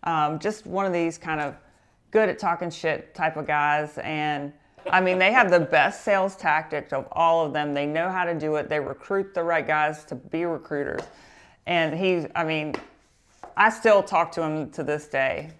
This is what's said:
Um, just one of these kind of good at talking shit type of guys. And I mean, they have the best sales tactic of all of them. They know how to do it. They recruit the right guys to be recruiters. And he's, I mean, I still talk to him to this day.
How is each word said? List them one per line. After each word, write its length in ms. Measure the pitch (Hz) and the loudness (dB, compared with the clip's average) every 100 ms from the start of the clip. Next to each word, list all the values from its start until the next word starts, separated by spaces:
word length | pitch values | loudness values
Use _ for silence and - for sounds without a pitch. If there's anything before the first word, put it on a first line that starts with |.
Um, 360 | - 160 151 156 | -2 0 0 0
just 260 | 208 208 190 | -4 -4 -6
one 200 | 185 196 | -2 0
of 80 | |
these 240 | 175 165 160 | 0 0 -4
kind 240 | 165 156 | -4 -4
of 140 | 143 - _ _ _ _ _ | -4 -8 _ _ _ _ _
good 200 | 214 208 | 2 2
at 100 | - | 2
talking 320 | 190 170 175 | -2 -2 -4
shit 420 | 160 160 147 - | -4 -4 -4 -6
type 240 | - 160 156 | -4 -4 -2
of 80 | 143 | -2
guys. 520 | 147 147 151 151 - | 0 2 0 -2 -8
And 540 | - 156 151 143 143 - _ - - | -8 -4 -4 -4 -8 -12 _ -16 0
I 120 | 185 | 2
mean, 180 | 185 180 | 4 4
they 140 | 185 | 4
have 180 | 254 202 | 6 6
the 80 | 175 | 4
best 440 | 160 156 147 196 | 6 4 4 0
sales 320 | - 196 190 190 | 0 2 0 -2
tactic 580 | 170 156 160 151 - | 0 0 -2 -6 -4
of 140 | 135 131 | -6 -4
all 340 | - 165 165 151 | 0 2 4 2
of 80 | |
them. 200 | 147 147 | -2 -2
They 120 | 143 147 | -2 -2
know 240 | 156 180 | -2 -2
how 140 | 185 | -2
to 100 | 175 | -2
do 220 | 165 156 151 | -2 -2 -2
it. 140 | - | -2
They 100 | 151 | -2
recruit 540 | 139 147 - 196 196 | -4 -8 -4 -4 -2
the 100 | 180 | -2
right 240 | 170 165 156 | 0 0 0
guys 380 | 156 151 156 - | 0 0 -2 -10
to 100 | 127 | -14
be 300 | - 165 170 | -8 -4 -4
recruiters. 560 | 160 - 147 143 - - - - - - _ - | -4 -6 -4 -4 -6 -8 -16 -20 -20 -20 _ -4
And 260 | 175 160 | 0 0
he's, 320 | 160 190 175 151 | 0 0 0 -2
I 120 | - 160 | -4 -2
mean, 300 | 156 151 - - _ _ _ _ _ - - | -2 -4 -8 -12 _ _ _ _ _ -6 2
I 120 | 220 | 2
still 320 | 220 226 202 | 4 4 6
talk 300 | - 170 165 | 4 2 0
to 80 | - | -2
him 280 | 160 156 147 | -2 -2 -6
to 120 | - | -6
this 240 | 147 147 151 | -4 -4 -2
day. 440 | 135 135 - 156 | -2 0 -2 -8